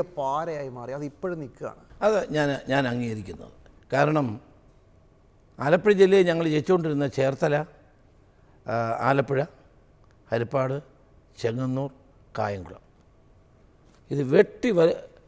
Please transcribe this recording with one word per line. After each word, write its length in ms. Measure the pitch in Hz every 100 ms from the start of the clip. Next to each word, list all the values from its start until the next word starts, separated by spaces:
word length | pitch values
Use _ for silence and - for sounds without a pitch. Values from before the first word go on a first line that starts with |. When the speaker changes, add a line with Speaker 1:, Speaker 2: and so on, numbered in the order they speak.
| 175 151
Speaker 1:
പാരയായി 520 | 135 143 165 151 135 123
മാറി, 140 | 120 139
അത് 80 | 147
ഇപ്പോഴും 280 | - 190 170
നിൽക്കുകയാണ്. 380 | 139 - 135 - - - 208
Speaker 2:
അത് 120 | 214 - 151
ഞാൻ, 140 | 147 135 -
ഞാൻ 100 | 135 131
അംഗീകരിക്കുന്നത്. 640 | 120 120 107 92 82 - - - - -
കാരണം 340 | 131 143 156 131 107 - - _ _ _ _ _ _ _ _ _ - 131
ആലപ്പുഴ 280 | 170 214 202
ജില്ലയിൽ 260 | 190 196 175
ഞങ്ങൾ 140 | 165 165
ജയിച്ചുകൊണ്ടിരുന്ന 540 | 151 143 185 160 143 143 -
ചേർത്തല, 380 | 135 135 156 147 156 - - _ - _ _ _ - - -
ആ, 20 | 113 113 117 117
ആലപ്പുഴ, 300 | 139 127 135 156 - - _ _ _ _ _ -
ഹരിപ്പാട്, 460 | 113 113 139 131 139 - _ _ - _ -
ചെങ്ങന്നൂർ, 480 | 117 117 131 131 139 - _ _ _ -
കായംകുളം, 460 | 107 101 87 - _ _ _ _ _ - _ _ _ _ - _ -
ഇത് 100 | 139 131
വെട്ടി 360 | 165 202 - 247 180
വ-, 240 | 165 - - -